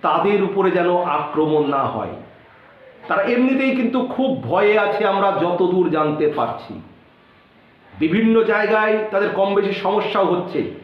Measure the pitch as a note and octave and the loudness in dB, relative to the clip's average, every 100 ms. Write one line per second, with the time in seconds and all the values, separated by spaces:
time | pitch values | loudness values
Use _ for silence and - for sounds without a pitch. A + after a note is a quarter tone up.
0 | E3 D#3+ G3+ G#3 F#3+ G3 F#3 F3 E3+ F3+ | 0 0 2 2 0 2 2 2 2 0
1 | D#3+ D3 D3 D3+ D#3 D3+ C#3+ C#3 B2 A2+ | 0 -2 -2 -2 0 2 0 0 -2 -4
2 | F#2+ - - - - - - - - - | -8 -10 -16 -20 -20 -20 -20 -20 -20 -20
3 | - D#3+ G3+ A#3+ C4 C4 C4+ C4 A3+ B3+ | -4 -2 0 2 2 2 0 0 0 -2
4 | B3+ - C4 - - F3+ G#3 G#3+ G3+ G#3+ | -4 -2 -2 -2 -2 2 4 2 0 0
5 | G#3 G3 G3 F#3+ E3+ F3+ F3+ F#3 E3 D#3 | 0 0 0 0 -2 0 2 2 2 0
6 | D3+ D3+ D3+ D3 A#2+ - - F#2 - - | 0 0 -2 0 -4 -6 -12 -16 -18 -20
7 | - _ _ _ _ _ _ _ - - | -20 _ _ _ _ _ _ _ -20 -4
8 | D#3 F#3+ A3+ A3+ A3 G#3+ G#3 A3 G#3+ G#3+ | 0 2 4 4 2 0 2 2 2 0
9 | G#3+ G3 G#3 F#3+ G3 G3+ G3 F#3 F#3+ G3+ | 0 -2 -2 0 0 2 0 -2 -2 -2
10 | - G#3+ F#3 F3 - D#3 - - | 0 0 0 0 -2 -6 -6 -8